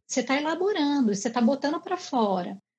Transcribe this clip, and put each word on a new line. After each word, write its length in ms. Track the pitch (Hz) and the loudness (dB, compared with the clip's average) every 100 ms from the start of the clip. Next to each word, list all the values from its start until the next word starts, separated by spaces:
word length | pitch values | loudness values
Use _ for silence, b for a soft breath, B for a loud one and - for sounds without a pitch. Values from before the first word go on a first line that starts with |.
| - | -6
você 160 | 269 | -2
tá 160 | 240 277 | 0 0
elaborando, 760 | 302 330 381 392 285 285 226 196 | 0 0 0 0 2 2 2 0
você 140 | 240 | -2
tá 100 | 247 | 2
botando 400 | 233 277 285 339 | 2 2 0 -4
pra 160 | - 359 | -4 -6
fora 640 | - 254 208 185 196 196 _ | -2 0 2 0 -4 -10 _